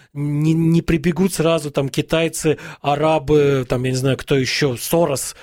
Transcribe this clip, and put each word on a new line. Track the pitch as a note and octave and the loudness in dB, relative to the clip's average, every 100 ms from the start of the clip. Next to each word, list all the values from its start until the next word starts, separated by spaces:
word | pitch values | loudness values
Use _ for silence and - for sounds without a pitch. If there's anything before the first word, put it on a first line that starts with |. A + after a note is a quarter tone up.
| _ | _
не, | C#3+ D3 D3 D#3+ | -6 -4 0 2
не | D#3+ E3 E3 | 2 4 2
прибегут | E3 E3 F3+ D#3 F#3+ | 2 0 0 0 0
сразу | - D#3+ E3 C#3+ | 2 0 0 -2
там | C#3+ C3+ | -4 -2
китайцы, | - C#3+ D#3+ E3 - D#3+ C#3+ D#3+ - | -4 -2 0 0 0 -2 -2 -6 -6
арабы, | C#3+ C#3+ D#3 D#3 C#3 D3+ C#3+ C3+ B2 | -2 0 0 0 2 2 4 0 -2
там, | B2+ B2+ | -2 -2
я | |
не | B2+ | 0
знаю, | C3+ B2+ | 0 -2
кто | - C#3 | 0 0
еще, | B2 - D3 A#2 | 0 -2 -2 -2
Сорос | - E3+ D#3+ C3 - - | -2 0 2 -2 -6 -12